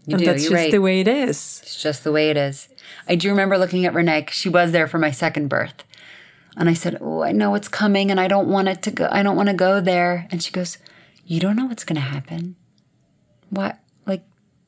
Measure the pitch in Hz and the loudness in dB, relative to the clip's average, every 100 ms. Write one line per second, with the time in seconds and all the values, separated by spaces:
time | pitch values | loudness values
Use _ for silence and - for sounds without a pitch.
0 | - 180 175 139 156 175 160 202 190 190 | -4 0 2 2 2 2 4 4 4 2
1 | 185 277 247 147 - - - - 151 143 | 2 2 0 -4 -8 -14 -14 -6 -4 -4
2 | 156 151 151 151 139 139 - - - - | -2 2 2 2 -2 -4 -14 -20 -20 -14
3 | - 175 190 202 196 190 180 180 180 160 | -2 0 2 2 2 2 2 2 0 2
4 | 170 151 151 - 190 175 175 165 156 165 | 2 2 -2 -6 0 2 4 2 2 0
5 | 151 139 165 156 143 135 - - - - | 0 0 -2 -2 -2 -2 -4 -8 -20 -20
6 | - - - _ _ - 165 165 175 170 | -20 -20 -20 _ _ -2 0 2 -2 -6
7 | 156 160 156 202 208 208 - - 208 196 | -6 -4 0 0 0 0 -4 -2 2 2
8 | 196 190 185 196 190 196 190 190 - - | 2 2 2 2 2 2 0 -2 -4 -4
9 | 170 196 202 185 202 185 185 196 185 180 | -2 0 2 2 2 2 2 4 2 2
10 | 175 175 170 175 - 185 175 - - - | 2 -2 -4 -6 -6 -6 -6 -10 -18 -20
11 | - _ - 165 185 214 262 226 - 156 | -20 _ -6 -2 0 0 -2 -6 -6 -4
12 | 135 139 139 165 175 180 _ _ _ _ | -4 -6 -8 -8 -10 -12 _ _ _ _
13 | _ _ _ _ _ 196 196 - _ _ | _ _ _ _ _ -6 -4 -6 _ _
14 | - 190 - _ _ _ | -6 -6 -8 _ _ _